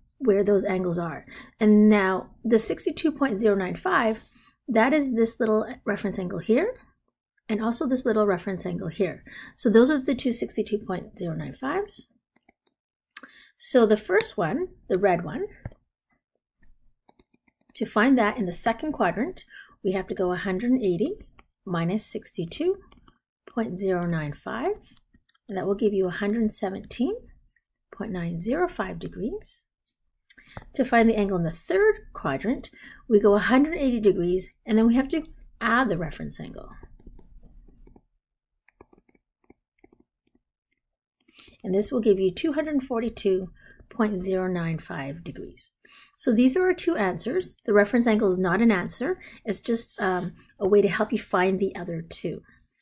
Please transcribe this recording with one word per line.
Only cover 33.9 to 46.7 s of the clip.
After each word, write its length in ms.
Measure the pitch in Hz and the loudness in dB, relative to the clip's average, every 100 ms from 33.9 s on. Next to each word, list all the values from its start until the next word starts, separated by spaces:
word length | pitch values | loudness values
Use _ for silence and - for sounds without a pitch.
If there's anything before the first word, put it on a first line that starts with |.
| 240 | 2
degrees, 500 | 208 185 175 185 - _ - | 2 2 2 0 -2 _ 0
and 120 | 220 | 4
then 100 | 226 | 4
we 80 | 233 | 4
have 120 | 269 | 2
to 140 | 320 - - - - | -4 -6 -16 -20 -6
add 300 | 226 233 254 | 0 2 2
the 80 | 165 | -2
reference 420 | 165 - 151 143 | -4 -8 -12 -12
angle. 300 | 160 - - - - - - - - - - - - - - - _ _ _ _ _ _ _ _ - _ _ _ _ _ _ _ _ _ _ _ _ _ _ _ _ _ _ _ _ _ _ _ _ - - _ | -14 -14 -18 -20 -20 -20 -20 -20 -20 -20 -20 -20 -20 -20 -20 -20 _ _ _ _ _ _ _ _ -20 _ _ _ _ _ _ _ _ _ _ _ _ _ _ _ _ _ _ _ _ _ _ _ _ -20 -20 _
And 120 | 196 190 | -2 -2
this 160 | 208 | 0
will 80 | 254 | 0
give 200 | 220 190 | 4 4
you 120 | 190 | 2
two 220 | 175 330 | 0 -2
hundred 280 | 294 302 294 | -2 -2 -4
forty-two 680 | 262 233 233 220 202 190 190 - - - - | -2 -4 -4 -4 -2 -2 -4 -12 -20 -20 -20
point 280 | - 214 196 | -2 -2 0
zero 300 | 190 185 185 | -2 -2 -2
nine 320 | 180 165 160 | -2 -4 -6
five 440 | - 170 139 160 | -8 -10 -10 -12
degrees. 480 | 170 - - - - - _ - - _ | -14 -14 -16 -14 -16 -16 _ -20 -20 _
So 160 | - | 0
these 220 | 220 254 311 | 4 4 4
are 120 | |
our 60 | 370 | 2